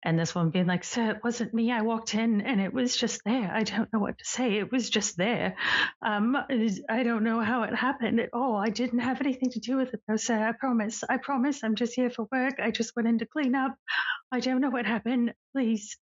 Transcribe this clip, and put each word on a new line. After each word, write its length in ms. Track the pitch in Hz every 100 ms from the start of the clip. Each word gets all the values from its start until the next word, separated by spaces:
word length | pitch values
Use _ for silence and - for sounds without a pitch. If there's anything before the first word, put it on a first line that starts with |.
And 140 | - 165
this 160 | 165
woman 160 | - 170
being 160 | 170 180
like, 180 | 180
Sir, 260 | - - 226
it 140 | 214
wasn't 280 | 233 233 226
me. 200 | 226 226
I 100 | 240
walked 320 | 220 226 226
in 260 | 214 226 214
and 200 | 240 254
it 120 | -
was 240 | 262 247 -
just 260 | 226 -
there. 260 | 202 254 190
I 120 | -
don't 280 | 175 - 226
know 60 | 220
what 180 | 196 -
to 60 |
say. 340 | - - 247 208
It 120 | 196
was 180 | 254 226
just 280 | - 196 -
there. 400 | 190 226 185 185 - - 214 -
Um, 360 | 226 208 220 269 -
it 120 | 247
is, 220 | 220 190 -
I 140 | 226
don't 220 | 240 233
know 160 | 220 226
how 240 | 214 247
it 100 | 214
happened 460 | - 247 269 233 226
at 100 | -
all. 240 | - 269 208
I 140 | 208
didn't 300 | 214 240 240
have 200 | 240 247
anything 300 | 285 254 254
to 100 | 240
do 160 | 226 262
with 160 | 262
it, 60 | 220 -
though, 100 | 214
sir. 320 | - 226 220
I 40 |
promise. 500 | 226 269 240 208 220 -
I 80 | 254
promise. 480 | - 269 262 285
I'm 100 | 220
just 200 | 214 240
here 160 | 240 247
for 180 | 247 220
work. 240 | 262 254 269
I 80 | 214
just 240 | 220 226
went 140 | - 226
in 100 | 233
to 80 | 220
clean 300 | 311 277 269
up. 200 | 262 262 - - - - _
I 100 | 247
don't 200 | 240 254
know 100 | 277
what 160 | 247 208
happened. 480 | 226 226 254 240 - _
Please. 460 | 269 233 220 208 -